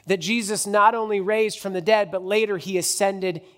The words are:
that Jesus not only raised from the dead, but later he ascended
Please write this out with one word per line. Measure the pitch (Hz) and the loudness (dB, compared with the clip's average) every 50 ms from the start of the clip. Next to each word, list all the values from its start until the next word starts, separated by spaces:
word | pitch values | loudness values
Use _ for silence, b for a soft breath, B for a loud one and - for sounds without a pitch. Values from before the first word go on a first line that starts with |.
| b | b
that | - 190 | -2 -2
Jesus | 185 156 175 226 233 220 190 214 180 - | -2 0 -2 -2 -2 -2 -2 -4 -4 -2
not | 202 202 208 202 220 233 | 0 4 6 6 6 4
only | 233 220 214 208 202 | 4 0 -2 -2 -2
raised | 185 196 214 220 220 214 - - | 0 0 0 2 0 0 -2 -6
from | - 196 190 | -8 -6 -6
the | 185 | -2
dead, | 165 202 220 214 208 165 | 2 2 4 4 2 0
but | 170 185 185 | -4 -6 -4
later | 185 208 220 220 208 202 | 0 0 0 0 0 -2
he | 175 131 180 190 | -4 -4 -4 -2
ascended | 180 165 - - - 202 196 196 190 185 185 170 160 B B B | -2 -2 -2 0 0 0 0 0 -2 -4 -4 -4 -6 B B B